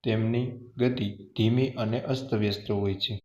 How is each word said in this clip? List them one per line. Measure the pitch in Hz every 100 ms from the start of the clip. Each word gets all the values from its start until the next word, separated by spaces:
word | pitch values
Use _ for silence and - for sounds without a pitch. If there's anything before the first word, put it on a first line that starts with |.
તેમની | 120 110 113 120 127 - -
ગતિ | - 123 123 104 98 -
ધીમી | - 110 123 131 -
અને | 107 113
અસ્તવ્યસ્ત | - 131 - 107 104 98 -
હોય | 104 101 95
છે. | 95 101